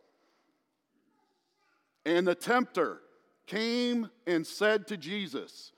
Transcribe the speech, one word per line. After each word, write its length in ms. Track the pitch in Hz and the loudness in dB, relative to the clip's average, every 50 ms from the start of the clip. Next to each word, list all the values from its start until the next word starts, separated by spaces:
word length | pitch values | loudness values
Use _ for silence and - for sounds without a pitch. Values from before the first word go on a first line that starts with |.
| _ _ _ _ _ _ _ _ _ _ _ _ _ _ _ _ _ _ _ _ _ _ _ _ _ _ _ _ _ _ _ _ _ _ _ _ _ _ _ _ _ | _ _ _ _ _ _ _ _ _ _ _ _ _ _ _ _ _ _ _ _ _ _ _ _ _ _ _ _ _ _ _ _ _ _ _ _ _ _ _ _ _
And 220 | 151 170 175 185 | 2 2 4 4
the 80 | 185 170 | 4 2
tempter 680 | 175 - - 233 247 247 254 - 190 160 120 90 78 - _ _ _ _ _ _ _ _ | 2 2 2 2 2 2 2 0 0 0 0 -2 -6 -14 _ _ _ _ _ _ _ _
came 600 | - - 208 220 226 233 247 240 240 240 240 226 196 - _ _ | -8 -6 -4 -2 -2 0 0 0 0 0 0 -2 -4 -8 _ _
and 200 | - 175 165 156 | -2 0 0 -2
said 400 | - - - 202 214 214 214 202 - | -4 -4 0 2 2 2 2 0 -4
to 80 | 214 | -8
Jesus, 760 | 185 143 151 196 208 196 175 131 131 90 78 - - - - - | -8 -8 -6 -6 -6 -6 -6 -6 -8 -8 -10 -14 -20 -20 -20 -20